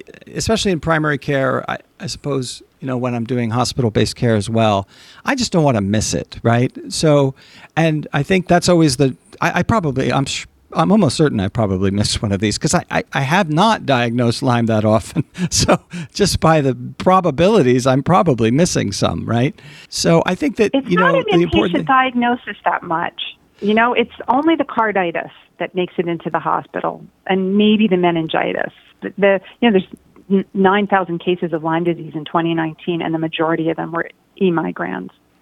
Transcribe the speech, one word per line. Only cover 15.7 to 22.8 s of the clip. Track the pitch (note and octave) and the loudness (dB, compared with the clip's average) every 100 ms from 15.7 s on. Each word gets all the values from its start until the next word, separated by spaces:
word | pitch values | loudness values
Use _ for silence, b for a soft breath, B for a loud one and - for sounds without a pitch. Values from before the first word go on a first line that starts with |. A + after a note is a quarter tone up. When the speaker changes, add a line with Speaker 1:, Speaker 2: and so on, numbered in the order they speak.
| - - F3 D3 | 0 -2 -14 -12
Speaker 1:
just | - F3 - | -2 0 2
by | D#3+ D#3+ | 2 2
the | C3+ B2 B2+ - | 2 -2 -8 -4
probabilities, | F#3 F#3 F3 C3+ F3+ A3 B2+ B2+ C3 | 2 2 2 2 2 4 4 4 2
I'm | C3 | 0
probably | D3 F3+ E3+ A#2 A2+ | 2 2 2 2 2
missing | C3+ F3+ B2+ G2+ | 2 2 0 -4
some, | G2 G2 F2 G2+ | -2 -2 -2 -2
right? | A#2 C3 - D3 B B | 0 0 -4 -18 B B
So | - - E3 - | -4 2 2 2
I | |
think | F3+ D4 - | -2 -4 0
that, | G3+ | 0
Speaker 2:
It's | C4+ C4+ | 0 0
Speaker 1:
you | F3+ | 2
Speaker 2:
not | - | 2
Speaker 1:
know, | C5+ | 2
Speaker 2:
an | B4 | 2
Speaker 1:
the | F#4 | 2
important | F3 E4 A#3 | 2 2 0
Speaker 2:
inpatient | C#4 | -2
Speaker 1:
thing | E3 | 2
Speaker 2:
diagnosis | C4 C4 B3 A#3+ B3 - G#3 | 2 2 0 0 -2 -6 -6
that | F3 - | -4 -4